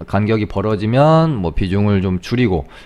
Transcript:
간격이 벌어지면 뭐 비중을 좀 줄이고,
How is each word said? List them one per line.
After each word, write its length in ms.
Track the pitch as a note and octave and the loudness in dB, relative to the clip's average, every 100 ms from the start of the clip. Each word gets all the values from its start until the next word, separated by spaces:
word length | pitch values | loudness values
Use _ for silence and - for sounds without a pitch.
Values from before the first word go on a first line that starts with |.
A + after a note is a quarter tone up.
| - | -4
간격이 400 | G2+ G#2+ A2+ G#2 | -2 0 0 -2
벌어지면 880 | G2 G#2+ G#2+ G#2+ B2+ D3+ D#3+ D#3+ B2 | -4 -2 -2 0 2 4 4 2 -2
뭐 140 | E2+ | -2
비중을 500 | - F#2+ G2 G#2 G2+ | -2 0 0 2 2
좀 180 | F#2+ F2+ | 0 -4
줄이고, 460 | - B2 A#2+ E2 - - | -2 0 0 0 -4 -16